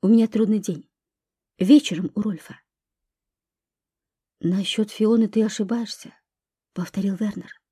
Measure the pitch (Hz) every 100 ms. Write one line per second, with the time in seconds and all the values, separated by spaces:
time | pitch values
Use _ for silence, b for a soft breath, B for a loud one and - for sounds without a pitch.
0 | 190 226 226 220 220 214 - 156 - _
1 | _ _ _ _ _ _ 185 294 - 170
2 | 180 - 208 170 - - _ _ _ _
3 | _ _ _ _ _ _ _ _ _ _
4 | _ _ _ _ 170 185 185 - 214 -
5 | 214 233 220 220 220 - 196 233 226 -
6 | - _ _ _ _ _ _ - 175 -
7 | 196 190 214 202 - - _